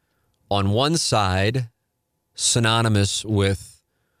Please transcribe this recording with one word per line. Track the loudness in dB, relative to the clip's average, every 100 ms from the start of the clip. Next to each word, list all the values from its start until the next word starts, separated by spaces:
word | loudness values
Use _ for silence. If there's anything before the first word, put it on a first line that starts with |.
| _ _ _ _ -4
on | 0 2
one | 2 0 0
side | 0 0 0 0 0 -2 -6 _ _ _ _ _ _ -6
synonymous | -2 0 2 2 2 2 0 -4
with | -4 0 0 -2 -8 -20 _ _ _ _